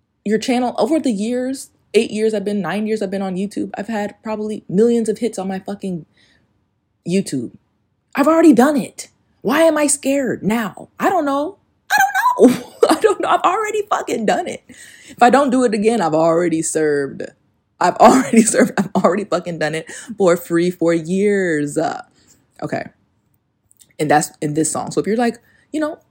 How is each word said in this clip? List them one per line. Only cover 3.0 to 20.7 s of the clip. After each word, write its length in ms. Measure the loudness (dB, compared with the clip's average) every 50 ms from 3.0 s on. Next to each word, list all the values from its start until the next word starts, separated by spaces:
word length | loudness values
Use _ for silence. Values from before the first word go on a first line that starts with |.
I've 80 | -4 -4
been 120 | -4 -4
on 140 | -4 -4 -4
YouTube, 340 | -4 -6 -6 -6 -6 -8 -8 -8
I've 140 | -10 -8 -6
had 320 | -6 -6 -6 -6 -8 _
probably 420 | -10 -8 -8 -6 -6 -6 -8 -10 -8 -2
millions 400 | 2 2 4 4 4 2 0 -2
of 100 | -2 -2
hits 200 | -4 -6 -4 -6
on 80 | -6
my 140 | -6 -6 -8
fucking 460 | -8 -10 -12 -10 -8 -8 -8 -8 -10 _ _ _ _ _ _ _ _ _ _ _ _ _ _ _ _ _ _ _ -6
YouTube. 460 | -2 -2 -2 -2 -2 -6 -8 -8 -8 -12 -18 _ _ _ _ _ _ _ _ _ _ -2
I've 120 | 0 2 2
already 240 | 4 6 6 6
done 240 | 6 6 4 2 2
it. 320 | 0 -4 -6 -10 -16 -20 -20 _ _ _ _ _ _
Why 200 | -4 -2 2 4
am 140 | 4 4 2
I 120 | 2 0 0
scared 540 | -2 -2 -2 -2 -2 0 -2 -2 -4 -4
now? 460 | -2 -2 -2 -2 -4 -6 -10 -14 -20 -18 _ -2
I 120 | 0 0
don't 140 | 2 0 0
know. 340 | 0 -2 -2 -4 -6 -8 _ _ _ _ _ _ -2
I 60 | 0 2 2 2 0 0 0 0 4 6
don't 120 | 6 6
know. 220 | 4 2 -6 -12 -4 0
<laughs> 120 | 2 2
I 100 | 2 4
don't 200 | 2 0 0 0
know. 80 | -2 0
I've 120 | 0 2
already 420 | 2 0 0 0 -2 -2 -4 -4 -2 -2
fucking 340 | -4 -4 -4 -4 -6 -4 0
done 200 | 0 -2 -2 -2
it. 160 | -6 -10 -12 _ -20 -20 -20 -20 -20 -20 -20 -20 -8
If 140 | 0 4
I 80 | 4 6
don't 200 | 6 4 4 4
do 140 | 2 2 2
it 100 | 2 0
again, 260 | 0 0 0 2 0
I've 140 | 0 0 0
already 480 | 2 2 2 2 2 0 0 0 -2
served. 600 | -2 -2 -2 0 0 0 0 0 -2 -4 -8 -12 -14 -14 -16 _ _ _ _ _ _ _ _ -2
I've 160 | 0 0 4
<laughs> 40 | 6
already 420 | 6 8 8 6 2 4 4 4
served. 300 | 4 4 4 2 2 2 2 -2
I've 160 | -4 -2 0
already 300 | 2 2 2 2 0 -2
fucking 340 | -4 -4 -4 -4 -6 -6 -4
done 160 | -4 -4 -4
it 160 | -6 -8 -10 -14 -16 -14 -10 -4
for 200 | 0 2 2 2
free 340 | 2 0 -2 -2 0 0 0